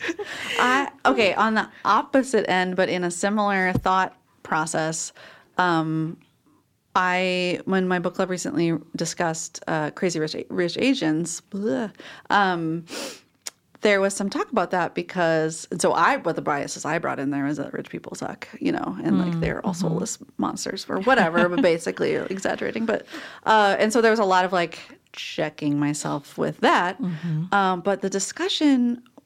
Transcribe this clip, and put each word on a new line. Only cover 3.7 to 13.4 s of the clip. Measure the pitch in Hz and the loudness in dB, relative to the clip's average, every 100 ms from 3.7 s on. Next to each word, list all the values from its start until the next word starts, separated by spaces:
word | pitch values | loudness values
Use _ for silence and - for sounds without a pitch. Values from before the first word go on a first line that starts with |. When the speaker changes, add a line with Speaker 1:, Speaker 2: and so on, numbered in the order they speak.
Speaker 1:
thought | 185 190 190 185 - _ _ | 0 2 2 0 -4 _ _
process, | - 160 160 160 156 160 - - - - _ - | -4 -2 0 -2 -2 -4 -8 -12 -20 -20 _ 0
um, | 180 165 156 160 156 - _ _ _ _ _ _ _ 190 | 2 2 0 -2 -4 -8 _ _ _ _ _ _ _ 0
I, | 180 180 185 180 180 170 - | 2 0 0 0 0 -2 0
when | 190 185 | 0 2
my | 180 | 0
book | 180 180 | -2 -2
club | 185 | -2
recently | 180 - - 165 165 - - | -2 -4 0 0 0 -4 -6
discussed, | 165 - 175 160 - - - | -6 -2 -2 -4 -8 -12 -4
uh, | 160 151 | -2 -2
Crazy | - 190 165 | -2 -2 -2
Rich, | 156 - - | -4 -6 -6
Rich | 190 175 - | -2 -2 0
Asians, | 254 262 160 156 170 - - | 0 2 0 0 -2 -8 -10
bleh, | 196 214 262 214 - - - - | -6 -2 -2 -4 -10 -20 -14 0
um, | 202 196 175 160 165 165 - - - _ _ | 2 4 0 -2 -4 -6 -12 -12 -14 _ _